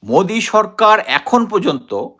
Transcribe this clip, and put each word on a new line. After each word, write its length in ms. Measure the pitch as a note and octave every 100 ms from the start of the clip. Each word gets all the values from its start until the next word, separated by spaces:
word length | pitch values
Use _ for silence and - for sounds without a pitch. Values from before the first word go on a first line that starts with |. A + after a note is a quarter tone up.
| G2+
মোদি 360 | C3+ F#3+ A3
সরকার 580 | - G#3+ G#3 - A3 G#3+
এখন 460 | - C#3 - A#3+ A#3
পর্যন্ত 640 | G3+ F3 C#3 - G2+ A2+ _